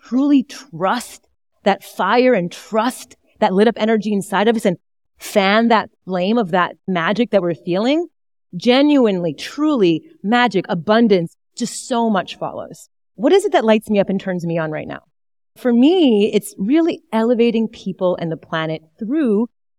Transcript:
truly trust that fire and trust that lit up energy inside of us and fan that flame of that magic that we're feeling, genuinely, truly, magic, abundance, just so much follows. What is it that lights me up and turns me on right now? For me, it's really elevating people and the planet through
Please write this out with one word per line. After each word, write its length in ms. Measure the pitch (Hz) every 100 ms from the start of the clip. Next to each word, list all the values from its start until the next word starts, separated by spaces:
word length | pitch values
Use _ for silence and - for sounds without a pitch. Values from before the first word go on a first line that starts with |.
truly 400 | - 247 285 285
trust 840 | - - - 160 185 233 - - _ _ _ _
that 200 | 202 190
fire 480 | - - 190 240 254
and 180 | 226 170
trust 680 | - - 214 233 - - - _ _
that 120 | 208
lit 160 | 190 226
up 60 | -
energy 380 | 214 226 208
inside 340 | 202 185 185 214
of 80 | 226
us 80 |
and 140 | 208 170 _ _ _ _
fan 500 | - 208 190 214 233
that 220 | 220 - _ -
flame 320 | 185 185 240
of 140 | 185
that 240 | 180 170 - -
magic 420 | 180 165 214 240
that 120 | 202
we're 120 | 175
feeling, 520 | 170 180 175 233 302 349 _ _ _ _ 175
genuinely, 800 | 240 254 294 285 226 185 170
truly, 680 | 143 - - 302 277 180 156 - _
magic, 420 | 196 240 247 185 -
abundance, 640 | 175 156 220 240 190 165 - _ -
just 300 | 240 - -
so 220 | 240 226
much 280 | 196 - -
follows. 520 | 156 104 - - - _ _ -
What 160 | 254
is 120 | 392
it 80 | 392
that 120 | 330
lights 260 | 226 220 -
me 80 | 202
up 100 | 190
and 120 | 190
turns 260 | 196 180 170
me 100 | 165
on 140 | 156
right 180 | 151 -
now? 120 | 69 - _ _ _ _ _
For 160 | 254
me, 600 | 240 277 370 285 208 208
it's 220 | 214 - -
really 440 | 196 311 330 - _
elevating 560 | 220 226 233 233 214 220
people 480 | - 196 185 185 175
and 160 | 165
the 40 | 160
planet 460 | - 165 160 160 - _
through 500 | 208 302 262 202 233 _ _